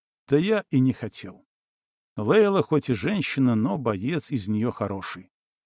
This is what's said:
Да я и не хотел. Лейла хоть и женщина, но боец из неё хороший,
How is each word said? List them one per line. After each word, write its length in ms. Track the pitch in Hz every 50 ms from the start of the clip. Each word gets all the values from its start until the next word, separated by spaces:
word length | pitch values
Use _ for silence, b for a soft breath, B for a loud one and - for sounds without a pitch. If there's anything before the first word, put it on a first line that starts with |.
| _ _ _ _ _
Да 100 | - 143
я 280 | 147 175 202 220 208 - -
и 100 | 160 131
не 120 | 131 131 113
хотел. 540 | - - 104 - - - 95 90 - _ _ _ _ _ _ _ _ _ _ _ _ _ _ -
Лейла 460 | - 107 110 170 220 214 101 - 95 -
хоть 280 | - 156 147 - -
и 40 | 123
женщина, 600 | 92 90 156 214 196 147 - - 139 131 123 117
но 240 | 110 107 98 98 143
боец 540 | 123 113 104 92 101 135 175 151 - - 139
из 160 | 120 92 98
неё 220 | 107 104 113 123
хороший, 600 | - - 104 98 98 98 92 - - 90 90 _ _ _ _ _ _ _ _